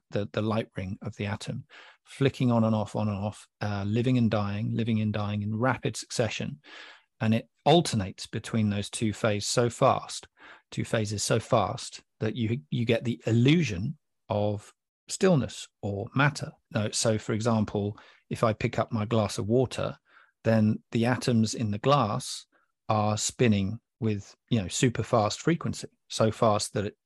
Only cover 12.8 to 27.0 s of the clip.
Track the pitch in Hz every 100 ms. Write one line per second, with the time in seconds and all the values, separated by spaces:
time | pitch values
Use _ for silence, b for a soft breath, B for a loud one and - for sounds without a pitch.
12.8 | 113 113 117 117 - 113 131 175 127 95
13.8 | 123 - _ _ - 104 104 101 - _
14.8 | _ _ - - 190 156 107 - - _
15.8 | 101 98 104 131 143 147 - - _ 113
16.8 | 107 - 117 107 - 110 117 110 101 107
17.8 | 101 B B B - - 113 107 120 -
18.8 | 110 113 107 113 101 - 98 123 123 -
19.8 | 101 - b b b _ 113 110 107 -
20.8 | - 120 117 123 - 117 110 - 110 101
21.8 | 135 143 107 123 - - - _ _ _
22.8 | - 107 104 107 - - 123 101 98 113
23.8 | _ _ 113 101 - - _ 117 90 -
24.8 | 131 120 113 117 104 - - 170 - -
25.8 | - _ _ - 113 - 117 104 - -
26.8 | 98 -